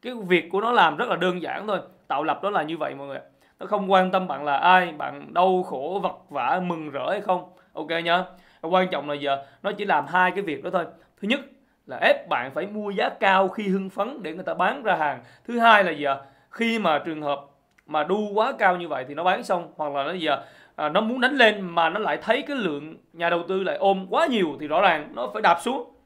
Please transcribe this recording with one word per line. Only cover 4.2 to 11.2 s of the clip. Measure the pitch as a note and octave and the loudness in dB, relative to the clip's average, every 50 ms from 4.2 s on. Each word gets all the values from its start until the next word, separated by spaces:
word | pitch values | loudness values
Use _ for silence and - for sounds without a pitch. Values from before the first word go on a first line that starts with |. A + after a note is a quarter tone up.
| F#3 F3+ | 0 -2
bạn | C#3+ C3+ D3 | -6 -4 -2
là | D3 C#3 | 0 0
ai, | C#3 D#3 F3 F#3 F#3 F3+ F3 | 2 6 6 6 6 4 2
bạn | D#3 D3 C#3+ C3+ C#3 C#3+ C#3+ D3 D#3 | -6 -6 -8 -8 -8 -10 -16 -4 0
đau | E3+ F3+ F#3 F#3 F3+ | 2 4 4 4 2
khổ, | F3+ - D#3+ C3 C3+ D#3 F#3 G3+ | 0 -2 -6 -8 -6 -6 -6 -4
vật | F3+ F3+ - - _ _ | -4 -4 -6 -6 _ _
vã, | C#3+ C#3 A#2+ B2 D#3+ F#3 F3+ | -6 -4 -2 0 0 0 0
mừng | F3+ E3+ D#3+ D#3 D3+ | -4 -4 -6 -6 -8
rỡ | C3+ C3+ B2+ C#3+ | -8 -6 -4 -4
hay | F#3+ G#3 | -4 -4
không. | - - F#3 F3+ F3+ - _ _ _ _ | 0 -2 -2 -2 -2 -10 _ _ _ _
Ok | _ D3+ D3+ D#3 E3 E3 E3 | _ -12 -6 -4 -4 -2 0
nhá. | E3+ E3+ F3 - - - - _ _ _ _ | 2 2 2 0 -4 -10 -20 _ _ _ _
Quan | - D#3+ F3 F#3 F#3 F3+ | -4 2 2 2 2 2
trọng | - D3 C#3 D3 | -2 -6 -4 -6
là | D3 | -6
giờ | C#3+ C#3 C#3+ C#3 C3+ C#3 - - _ | -4 -2 -2 -2 -2 -4 -14 -20 _
nó | - G3 | -6 -6
chỉ | G#3+ - G#3 | -4 -4 0
làm | G3 F3 D3+ C#3 | 2 2 2 2
hai | C#3 D#3+ F#3 F#3 F3+ | 2 2 4 4 4
cái | F3 F#3+ | 2 -2
việc | G3+ E3 C#3+ C3+ - | -4 -4 -6 -6 -6
đó | F3 | -2
thôi. | F3 F3+ E3+ E3 - - _ _ _ _ | -2 -2 -2 -2 -10 -20 _ _ _ _